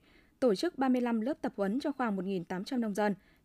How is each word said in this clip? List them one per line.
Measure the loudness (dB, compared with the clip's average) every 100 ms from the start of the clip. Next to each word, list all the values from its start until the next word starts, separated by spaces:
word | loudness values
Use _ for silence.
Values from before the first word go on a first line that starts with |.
| -4 -20 _ _
tổ | 2 4
chức | 0 0
ba | 2
mươi | 2
lăm | 2 0
lớp | -2 -2
tập | -4 -2
huấn | -2 0
cho | -2
khoảng | -2 -2 -2
một | -2
nghìn | -4
tám | -4 -6
trăm | -4 -2
nông | -2
dân | 0 0 0 _ _